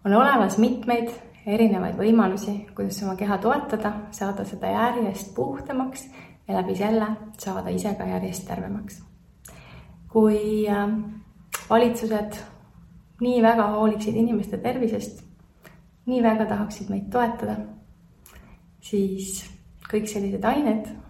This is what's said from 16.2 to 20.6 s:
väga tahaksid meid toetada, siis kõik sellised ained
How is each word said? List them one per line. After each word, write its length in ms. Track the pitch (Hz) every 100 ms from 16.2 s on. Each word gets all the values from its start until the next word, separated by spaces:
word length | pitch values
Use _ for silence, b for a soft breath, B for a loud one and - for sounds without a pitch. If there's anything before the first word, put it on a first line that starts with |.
väga 240 | 226 214 208
tahaksid 440 | 208 208 - 196
meid 180 | 196 202
toetada, 440 | 247 233 226 208 214 - - - - _ _ B B B B _ _
siis 640 | - 208 196 190 190 - - - - - -
kõik 180 | 214 214
sellised 360 | 214 196 196
ained 440 | 208 277